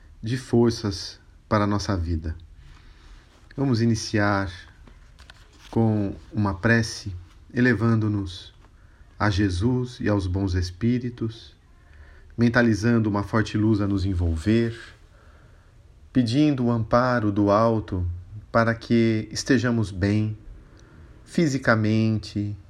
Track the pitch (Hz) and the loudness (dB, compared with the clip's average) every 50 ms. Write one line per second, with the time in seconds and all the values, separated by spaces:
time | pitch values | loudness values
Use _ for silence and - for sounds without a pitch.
0 | - - - - 113 110 131 127 - - - 117 120 117 117 - - 101 92 - | -20 -20 -16 -10 -8 -6 -6 -6 -2 2 4 4 4 4 2 0 -4 -4 -6 -6
1 | - - - - - - - - _ - 110 104 104 101 104 101 - - 101 87 | -10 -14 -16 -20 -20 -20 -20 -14 _ -2 0 0 2 0 0 -2 -2 -2 -4 -2
2 | 82 85 85 78 80 82 85 - - - - - - - - - - - - - | -2 -2 -4 -4 -4 -6 -8 -10 -14 -20 -20 -20 -20 -20 -20 -20 -20 -20 -20 -20
3 | - - - - - - - - - - - 139 139 139 120 110 117 117 110 110 | -20 -20 -20 -20 -20 -20 -20 -20 -20 -10 -4 -2 0 2 2 2 2 2 2 0
4 | - - - 107 101 104 101 98 98 90 - - - - - - - - - - | -2 -2 0 0 2 2 2 0 -2 -4 -8 -12 -18 -20 -20 -20 -20 -20 -20 -20
5 | - - - - - - - - - - - - - - - 117 113 110 107 104 | -20 -20 -20 -20 -20 -20 -20 -20 -20 -20 -20 -20 -14 -6 -2 0 2 2 2 0
6 | 101 98 - - - - - 110 101 98 92 87 - 113 113 117 113 - - - | -2 -4 -6 -10 -14 -8 -4 -2 -2 -2 -2 0 2 2 2 2 0 -2 -6 -12
7 | - 98 90 - - - - - - - - 120 123 127 117 98 113 117 113 110 | -12 -12 -12 -14 -16 -20 -20 -20 -18 -6 -2 0 2 2 2 2 2 2 2 2
8 | 107 107 104 101 98 90 87 - - - - - - - - - - - - - | 0 0 -2 -4 -6 -8 -10 -14 -18 -20 -20 -20 -20 -20 -20 -20 -20 -20 -20 -20
9 | - - - - 98 107 92 98 107 95 87 87 107 127 127 127 123 123 - - | -20 -16 -6 -4 -2 0 0 2 0 0 0 0 0 0 0 -2 -4 -6 -8 -4
10 | - 107 104 101 90 90 87 98 101 92 87 92 87 - - - 113 117 123 123 | -2 0 0 0 0 -2 -2 -2 -2 -2 -2 -2 -4 -4 -6 -2 -2 0 0 -2
11 | 123 120 120 - 117 113 - - - - - - _ - - - - - - - | -4 -6 -8 -6 -8 -8 -8 -12 -20 -20 -20 -20 _ -20 -20 -20 -20 -20 -20 -20
12 | - - - - - - - - 117 120 117 123 120 117 107 95 107 120 120 113 | -20 -20 -20 -20 -20 -8 0 2 2 4 4 4 4 4 2 2 2 2 2 2
13 | 107 107 101 101 101 - - 113 101 - - 107 104 110 110 98 104 98 101 95 | 2 0 0 -2 -2 -2 0 -2 0 0 0 0 2 2 2 2 0 0 -2 0
14 | 90 98 92 85 87 85 82 80 - 104 110 117 117 117 117 - - - - - | 0 -2 0 0 0 0 -2 0 0 2 2 2 2 -2 -4 -10 -16 -20 -20 -20
15 | - - - - - - - - - - - - - - - - - - - - | -20 -20 -20 -20 -20 -20 -20 -20 -20 -20 -20 -20 -20 -20 -20 -20 -20 -20 -20 -20
16 | - - - 131 120 107 120 147 151 151 143 127 120 120 120 113 110 113 120 120 | -12 -2 0 0 0 2 2 2 2 2 2 0 0 0 0 0 0 2 2 2
17 | 127 127 123 120 110 104 101 104 104 101 101 107 113 117 113 107 95 - 98 90 | 2 2 2 0 0 0 2 2 4 4 4 4 4 2 2 0 -2 -4 -4 -4
18 | 90 87 85 - - - - - - - - 117 113 113 113 113 - - 120 117 | -4 -4 -6 -8 -12 -16 -18 -18 -8 -2 0 2 2 2 0 -2 -2 0 2 2
19 | 113 113 110 110 107 - - - - - 135 120 117 123 117 113 104 92 101 87 | 4 2 0 -2 -4 -6 -8 -4 0 2 2 2 2 0 0 0 -2 -4 -4 -2
20 | 98 101 104 107 107 107 107 - - - - - - - - - - - - - | 0 0 2 0 0 -2 -6 -8 -14 -20 -20 -20 -20 -20 -20 -20 -20 -20 -20 -20
21 | - - - - - - - 175 170 143 135 131 - 123 117 110 107 107 110 110 | -20 -20 -20 -20 -20 -4 0 0 2 2 0 0 2 2 2 4 2 2 2 2
22 | 110 110 110 104 - - - 104 101 104 104 - - | 2 2 0 -2 -4 -6 -6 -4 -4 -6 -6 -10 -14